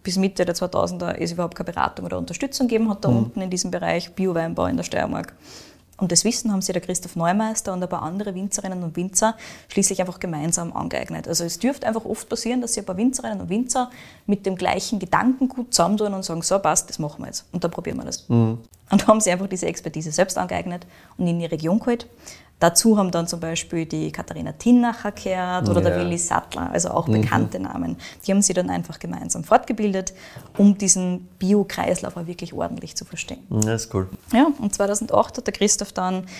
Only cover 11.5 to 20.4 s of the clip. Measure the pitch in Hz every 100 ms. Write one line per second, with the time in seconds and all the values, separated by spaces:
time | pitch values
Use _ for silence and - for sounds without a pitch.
11.5 | - 247 269 - 226 220 220 - 226 226
12.5 | 254 233 - 196 185 247 254 226 202 175
13.5 | 208 254 262 247 - - - - 202 196
14.5 | 180 180 190 - 202 - - 233 262 254
15.5 | - 240 - 175 208 208 190 185 165 -
16.5 | 190 165 170 - - 151 - 131 - -
17.5 | 175 170 - - 64 - - - 117 113
18.5 | 117 - - - 202 - 220 196 180 196
19.5 | 185 170 175 165 156 160 165 190 -